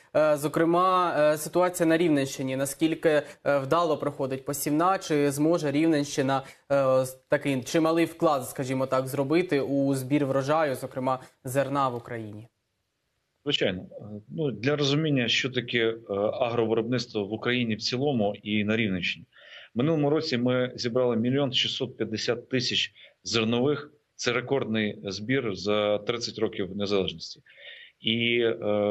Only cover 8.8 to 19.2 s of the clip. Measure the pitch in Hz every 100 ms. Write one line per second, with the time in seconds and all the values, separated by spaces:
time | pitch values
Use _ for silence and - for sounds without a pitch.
8.8 | 135 131 135 139 139 165 175 143 131 139
9.8 | 139 135 127 143 135 135 131 156 151 127
10.8 | 127 135 131 127 - _ 131 135 131 139
11.8 | 135 120 - 117 110 104 120 _ _ _
12.8 | _ _ _ _ _ _ 143 139 113 90
13.8 | - - 104 107 - 165 147 101 127 147
14.8 | 139 147 160 139 113 - 135 123 110 120
15.8 | 113 113 110 101 107 - 120 117 110 113
16.8 | 110 127 123 107 98 110 120 123 117 107
17.8 | - 123 147 123 101 104 104 107 104 110
18.8 | 107 90 87 85